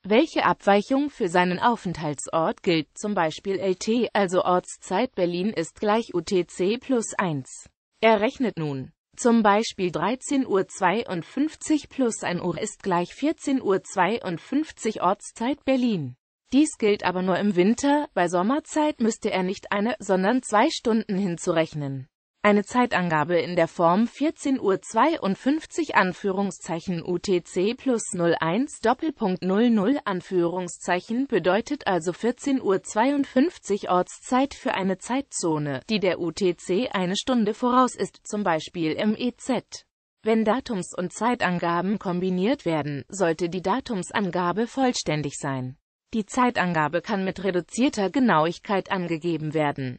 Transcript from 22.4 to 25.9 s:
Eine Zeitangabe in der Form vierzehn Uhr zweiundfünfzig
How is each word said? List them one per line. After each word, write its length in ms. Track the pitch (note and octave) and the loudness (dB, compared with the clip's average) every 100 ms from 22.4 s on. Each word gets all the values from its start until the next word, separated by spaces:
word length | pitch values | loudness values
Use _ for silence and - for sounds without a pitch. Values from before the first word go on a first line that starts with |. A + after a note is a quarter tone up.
| G#3 | 2
Eine 200 | G#3 G3+ | 2 2
Zeitangabe 720 | B3 B3 - F3 D#3+ D3+ E3+ | 0 2 0 0 0 2 0
in 160 | C#3+ F3 | 2 0
der 140 | E3 | 0
Form 360 | - E3+ F#3 A#3 | 4 4 4 2
vierzehn 540 | - D4 - C#4+ C4 | 0 -4 -2 -2 0
Uhr 220 | G3 F#3 | 0 0
zweiundfünfzig 1120 | - A3+ C#4 A#3 F#3+ F#3+ C4 D#4 - - D#4 | 0 2 2 2 -2 0 0 -2 -4 -6 0